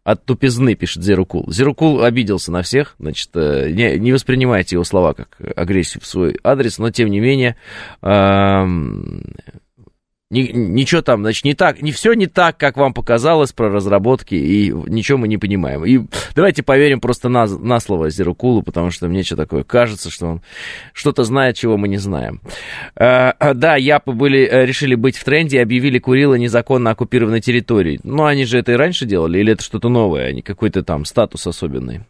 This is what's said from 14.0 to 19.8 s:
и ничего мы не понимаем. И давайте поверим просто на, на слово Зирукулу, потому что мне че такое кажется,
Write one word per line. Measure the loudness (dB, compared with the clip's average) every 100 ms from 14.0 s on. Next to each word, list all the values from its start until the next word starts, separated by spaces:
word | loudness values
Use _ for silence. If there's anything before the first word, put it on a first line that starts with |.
| 2 0 -2
и | -2 2 2 2
ничего | -2 -4 -4 0 0
мы | 0
не | -2
понимаем. | -2 -2 -2 -2
И | 2 2 2 -8 -4
давайте | 0 2 2
поверим | 2 4 4 2
просто | -2 -2 0
на, | 0 0
на | -2 -2 -2
слово | 0 -2 -2
Зирукулу, | -2 -2 -2 0 0
потому | 0 -4 -4
что | -4 -4
мне | -4
че | -4 -4
такое | -4 -4
кажется, | 0 0